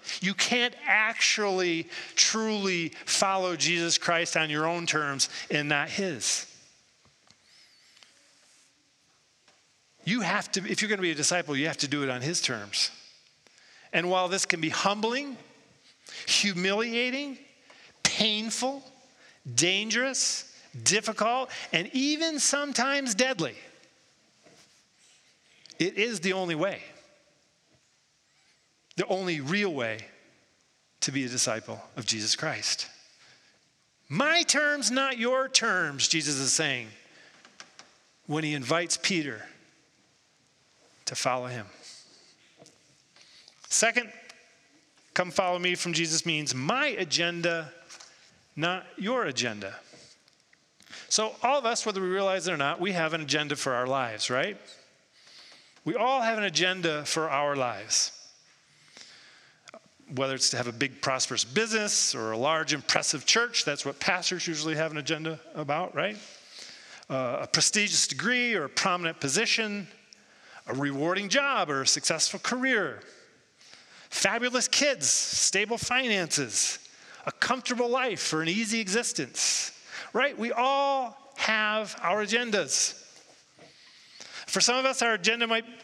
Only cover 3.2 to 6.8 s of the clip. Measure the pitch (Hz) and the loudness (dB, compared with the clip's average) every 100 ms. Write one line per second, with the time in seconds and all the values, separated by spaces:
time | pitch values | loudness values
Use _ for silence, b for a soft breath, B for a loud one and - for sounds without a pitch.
3.2 | 196 190 185 160 147 175 170 - - 170 | 4 2 0 0 2 2 2 0 2 0
4.2 | 165 165 156 147 160 175 170 156 147 135 | 2 0 0 0 0 0 0 0 0 0
5.2 | - B B 151 147 147 156 - 190 123 | -2 B B -2 2 0 0 -2 -4 -2
6.2 | - - - - - _ | -2 -2 -4 -18 -20 _